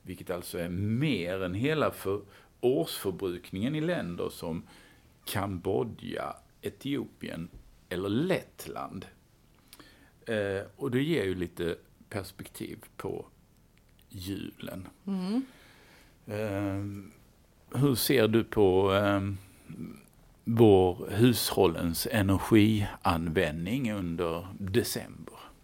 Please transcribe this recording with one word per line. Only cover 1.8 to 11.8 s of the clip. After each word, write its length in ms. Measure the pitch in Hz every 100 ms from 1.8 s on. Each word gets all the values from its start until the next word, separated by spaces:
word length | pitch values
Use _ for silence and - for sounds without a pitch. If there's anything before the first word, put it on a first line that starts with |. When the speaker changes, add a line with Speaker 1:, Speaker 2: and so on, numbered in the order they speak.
| 107
Speaker 1:
för-, 300 | - 98 101 - - - _
årsförbrukningen 1120 | 123 139 160 - 101 87 95 87 - 95 120 156
i 60 |
länder 480 | 160 175 87 87 92
som 340 | - 85 82 - - - - _ _ -
Kambodja, 1080 | - 98 92 95 113 120 98 50 50 69 - _ _
Etiopien 880 | 101 - 139 139 - - - 82 85 - - - _
eller 200 | 90 98
Lettland. 960 | 107 180 156 - - - 58 69 - - - _ _ _ _ _ - - - - _ -
Eh, 360 | 107 101 98 - -
och 160 | 139
det 120 | 123
ger 200 | 147 156
ju 120 | 95 92
lite 400 | 90 - 85 -